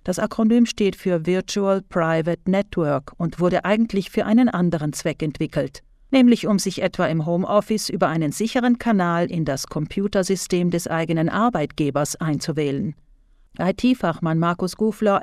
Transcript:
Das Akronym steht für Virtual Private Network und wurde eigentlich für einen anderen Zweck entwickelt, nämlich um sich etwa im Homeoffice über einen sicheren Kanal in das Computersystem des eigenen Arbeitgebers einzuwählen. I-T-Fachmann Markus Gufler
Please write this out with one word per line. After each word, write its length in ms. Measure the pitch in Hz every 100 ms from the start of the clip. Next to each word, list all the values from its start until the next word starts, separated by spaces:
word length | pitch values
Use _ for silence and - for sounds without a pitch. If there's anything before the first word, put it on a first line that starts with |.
Das 140 | - -
Akronym 480 | - - 220 240 233
steht 300 | - 202 185
für 300 | 185 170 160
Virtual 560 | 185 185 208 196 196
Private 680 | - 180 165 160 160 165 -
Network 600 | 190 202 - 151 139 - -
und 220 | 170 -
wurde 260 | 175 180
eigentlich 460 | 180 214 226 196 -
für 160 | - 202
einen 220 | 220 247
anderen 440 | 175 175 160 151
Zweck 300 | - - -
entwickelt, 600 | - - 156 - 139 - - _ -
nämlich 340 | 269 247 226 160
um 140 | 196
sich 220 | 190 -
etwa 240 | 185 - 175
im 200 | 165 156
Homeoffice 640 | 175 185 208 - 214 -
über 200 | - 180
einen 220 | 160 151
sicheren 480 | - 226 262 240 240
Kanal 500 | 233 202 175 170 175
in 160 | 170
das 220 | 151 135 -
Computersystem 1040 | 160 156 - 202 202 185 190 - 180 175
des 160 | 170 -
eigenen 420 | 165 160 165 165
Arbeitgebers 840 | 190 233 180 147 - 147 139 151 -
einzuwählen. 800 | 160 143 - 151 143 139 196 - _ _ _ _ _ -
I-T-Fachmann 800 | 175 190 247 254 175 156 160 160
Markus 380 | 170 175 180 -
Gufler 400 | 220 208 214 196